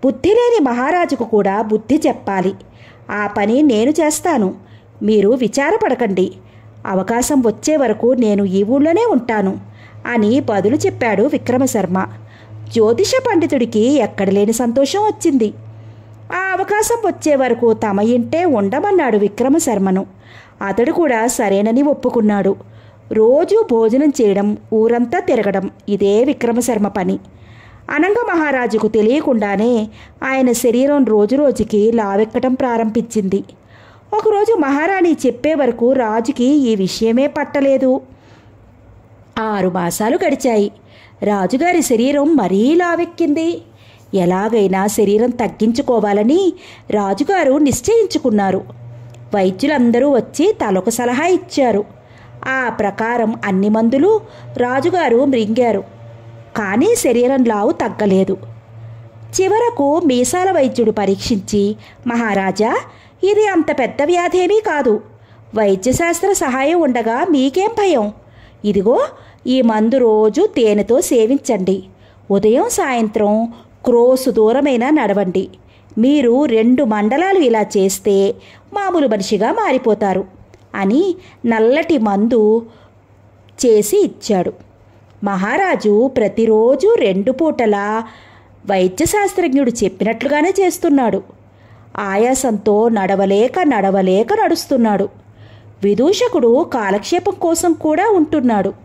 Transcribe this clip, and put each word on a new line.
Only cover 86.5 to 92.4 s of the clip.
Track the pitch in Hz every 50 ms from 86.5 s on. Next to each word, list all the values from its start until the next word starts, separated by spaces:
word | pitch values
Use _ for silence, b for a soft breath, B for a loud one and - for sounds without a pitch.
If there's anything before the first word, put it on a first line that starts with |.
| 220 214 220 240 269 269 - 415 466 453
రెండు | 294 208 190 190 202 240
పూటలా | 262 254 330 311 294 - 240 226 208 202 202 208 214 220 233 233 B B B B B B B B B - - -
వైద్యశాస్త్రజ్ఞుడు | 196 190 185 185 185 - 311 339 - 415 415 392 392 - 339 330 254 277 285 247 233 240 220
చెప్పినట్లుగానే | 190 - - 202 208 233 233 - 269 285 302 302 349 381 403
చేస్తున్నాడు. | 392 359 - - - 339 294 277 254 220 185 190 - - - - - b b b b b b b b b - -
ఆయాసంతో | 208 196 190 196 220 247 262 262